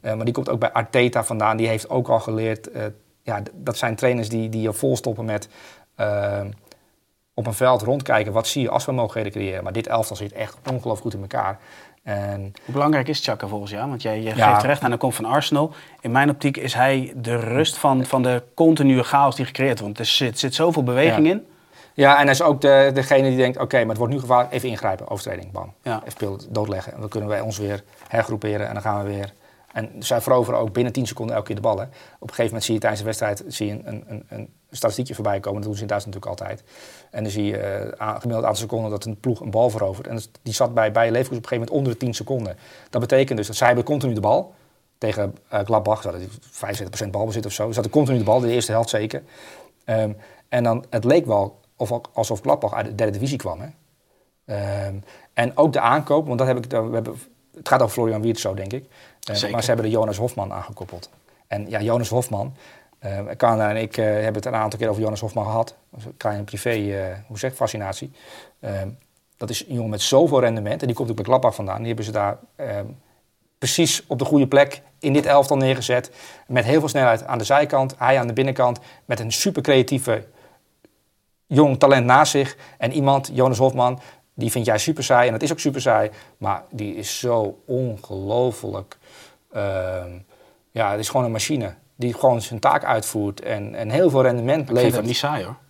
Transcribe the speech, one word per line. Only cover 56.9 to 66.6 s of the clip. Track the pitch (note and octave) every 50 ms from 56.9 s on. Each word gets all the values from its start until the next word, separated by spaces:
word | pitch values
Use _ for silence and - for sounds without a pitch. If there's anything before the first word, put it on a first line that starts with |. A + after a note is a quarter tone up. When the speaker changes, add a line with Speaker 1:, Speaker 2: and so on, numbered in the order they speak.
| A#2+
Speaker 1:
hebben, | A#2 A2+ G#2+ G#2+ A#2+ - _ _ _ _ _ _
het | D#3+ D3+
gaat | - C3 A#2
over | A#2+ G#2+ -
Florian | - A#2 A2+ A2 G#2+
Wirtz | G#2+ A#2 A2+ -
zo, | - G#2 F#2+
denk | G2 F#2+ F#2+ A2
ik. | C3+ - _ _ - - - _ _ -
Eh, | - G#2
Speaker 2:
Zeker. | G#2 - G3+
Speaker 1:
maar | - A#2
ze | A2
hebben | - A#2 A2+ A2
de | G#2+
Jonas | A2+ A2+ G2+ F2+ G2+
Hofman | G2 A2+ B2 - - G2 G2 G2
aangekoppeld. | F#2+ F#2 - G#2 - F#2 F2+ - F2 - - _ _ _ _ _ _ _
En | _ - G2+ G#2 F2
ja, | A2 G#2+
Jonas | G2+ A2+ A2+ B2 A#2 G2+
Hofman, | A2+ B2 B2+ - A2 G2+ G#2 C3 C3+ - - - - - _ _ _ _
eh, | - G2+ G2 G2 G2+ - G#2
Kana | - - A#2 A2+ A2 G#2+ G#2
en | G#2+
ik, | A2 A2+ G#2+ -
eh, | - A2
hebben | G#2+ G#2 G#2+ G#2+ A2 G#2+
het | G#2+ G2
een | B2+ A#2+
aantal | A2 G#2+ G#2+ G#2 G#2+
keer | A#2+ A2
over | G#2 G#2
Jonas | A2 G#2+ G#2+ G#2
Hofman | A#2 G#2+ - A2+ G#2
gehad. | G#2 A2 A2+ A#2 - - _ _ _
Dat | - -
is | G#2+
een | - -
kleine | _ - A2 G#2 G2+ G#2
privé, | G2 - G#2